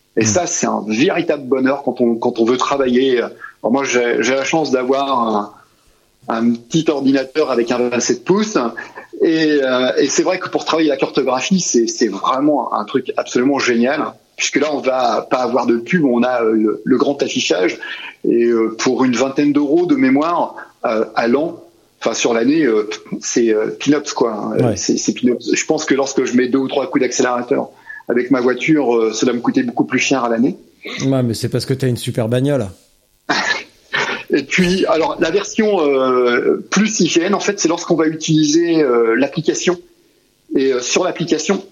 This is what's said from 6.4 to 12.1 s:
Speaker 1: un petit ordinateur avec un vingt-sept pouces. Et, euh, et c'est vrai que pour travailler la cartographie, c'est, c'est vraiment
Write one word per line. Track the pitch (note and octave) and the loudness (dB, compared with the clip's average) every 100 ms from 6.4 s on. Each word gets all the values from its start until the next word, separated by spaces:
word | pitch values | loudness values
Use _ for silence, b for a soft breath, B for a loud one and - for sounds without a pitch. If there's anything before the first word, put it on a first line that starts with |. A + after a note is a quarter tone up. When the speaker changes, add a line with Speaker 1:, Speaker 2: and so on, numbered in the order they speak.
Speaker 1:
un | A#2 | 0
petit | A#2 - E3 D#3+ | 0 -2 0 0
ordinateur | C#3+ C3+ C3+ C3 D#3 C#3 | 2 2 0 0 -2 0
avec | A#2+ A#2 | 0 0
un | B2 B2 | 0 0
vingt-sept | A#2+ - A#2+ | 0 -2 -4
pouces. | - G3 G#3+ D#3+ A#2 B B B B - | 0 0 0 -2 -2 B B B B 0
Et, | E3+ D#3+ D#3 D3 | 0 2 2 2
euh, | C3 B2+ B2+ D#3 | 2 0 0 0
et | C#3+ | 0
c'est | - | 0
vrai | E3 F3+ | 0 -2
que | - | -4
pour | C#3+ - | -6 -2
travailler | D#3+ D#3 | 0 0
la | C3+ | 0
cartographie, | - - C3 B2+ - F#3+ | -2 0 0 -2 0 0
c'est, | - A#2+ E3+ | 2 0 0
c'est | - | 0
vraiment | A2+ | -2